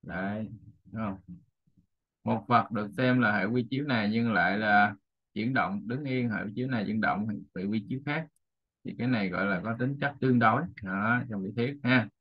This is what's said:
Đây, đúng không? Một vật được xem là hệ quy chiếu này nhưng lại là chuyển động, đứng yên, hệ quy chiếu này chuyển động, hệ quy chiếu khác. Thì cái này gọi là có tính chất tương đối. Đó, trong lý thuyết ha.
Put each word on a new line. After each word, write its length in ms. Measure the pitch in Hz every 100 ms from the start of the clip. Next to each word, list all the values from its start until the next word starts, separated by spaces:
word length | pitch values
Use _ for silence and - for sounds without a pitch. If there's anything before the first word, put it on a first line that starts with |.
Đây, 460 | - 87 95 107 110 - - -
đúng 180 | - 113
không? 180 | 110 95 - 87 _ _ _ _ _ _ _ _
Một 200 | 113 117 -
vật 220 | 120 -
được 180 | 110 107 101
xem 240 | 127 127
là 180 | 113 104
hệ 60 |
quy 220 | 95 123 117
chiếu 160 | 135 147
này 240 | 120 104
nhưng 200 | 110 117
lại 260 | 101 87 101
là 360 | 110 104 104 101 _ _ _
chuyển 200 | - 113
động, 340 | 131 92 101 101
đứng 160 | 123
yên, 260 | 147 127 120
hệ 140 | 101
quy 80 | 90
chiếu 140 | 107 127
này 160 | 123 98
chuyển 140 | 110
động, 280 | 120 95 110 104 - -
hệ 80 |
quy 220 | 95 107 104
chiếu 120 | 131 143
khác. 200 | 147 160 _ _ _ _ _
Thì 100 | - 95
cái 100 | 120
này 200 | 120 98
gọi 180 | 87 98
là 140 | 92
có 120 | 101 117
tính 200 | 127 139
chất 140 | 143 -
tương 180 | 131 123
đối. 240 | 117 98 92 -
Đó, 400 | 95 95 104 123 120
trong 140 | 104
lý 100 | 95 107
thuyết 220 | 120 143
ha. 260 | 123 127 110 _